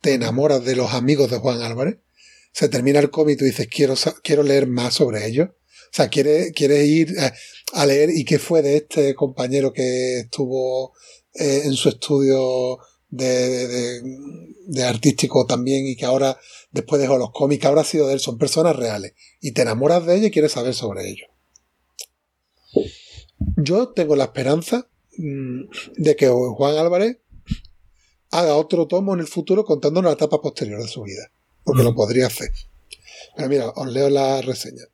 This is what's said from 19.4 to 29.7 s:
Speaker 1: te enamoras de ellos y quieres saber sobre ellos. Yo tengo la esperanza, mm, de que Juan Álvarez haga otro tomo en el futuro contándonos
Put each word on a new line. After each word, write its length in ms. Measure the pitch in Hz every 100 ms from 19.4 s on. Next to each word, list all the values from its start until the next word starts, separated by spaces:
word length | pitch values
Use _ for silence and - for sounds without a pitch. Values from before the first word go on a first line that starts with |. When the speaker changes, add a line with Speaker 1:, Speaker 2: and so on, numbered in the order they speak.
| 147
Speaker 1:
te 80 | 110
enamoras 440 | 117 110 143 175 165
de 100 | 185
ellos 120 | 214
y 40 |
quieres 200 | 160 151
saber 220 | 131 123
sobre 360 | 113 117 95 95
ellos. 200 | - - _ _ _ _ _ _ - - _ _ _ _ _ _ - - - - - - _ - -
Yo 340 | 147 185 247
tengo 280 | - 156 143
la 80 | 131
esperanza, 640 | - 131 156 165 240 - _ _ -
mm, 440 | 156 139 131 127 - - - -
de 180 | 160 147
que 100 | 131
Juan 480 | 123 123 107 139 151
Álvarez 440 | 170 175 220 247 _ - - - - _ _ _ _ _ _
haga 240 | 160 170 147
otro 320 | 156 170 156
tomo 260 | 180 196
en 60 | 180
el 60 | 160
futuro 360 | - 160 190
contándonos 460 | 214